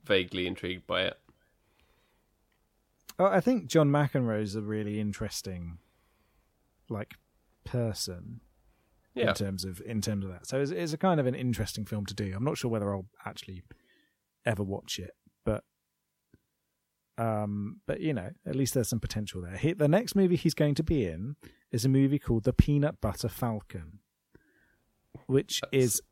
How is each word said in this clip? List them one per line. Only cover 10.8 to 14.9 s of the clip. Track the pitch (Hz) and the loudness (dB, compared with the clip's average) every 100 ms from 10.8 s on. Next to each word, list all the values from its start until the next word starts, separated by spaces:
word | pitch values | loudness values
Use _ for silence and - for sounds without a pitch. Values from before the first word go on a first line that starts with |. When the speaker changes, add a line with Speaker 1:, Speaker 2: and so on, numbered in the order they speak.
| 170 | -4
Speaker 2:
a | 160 | 0
kind | 190 160 | 2 4
of | 127 | 2
an | 131 | 0
interesting | 127 110 104 - | -2 -2 -2 -4
film | 101 107 98 | -6 -4 -6
to | |
do. | 104 101 | -6 -6
I'm | 95 135 | -2 -4
not | - | -2
sure | 123 | -2
whether | 110 101 98 | -2 -2 -4
I'll | 92 _ 104 | -6 _ -14
actually | 90 - 92 - - _ _ _ _ _ _ - | -12 -14 -16 -16 -20 _ _ _ _ _ _ -4
ever | 104 | -2
watch | 95 98 - | -2 -4 -6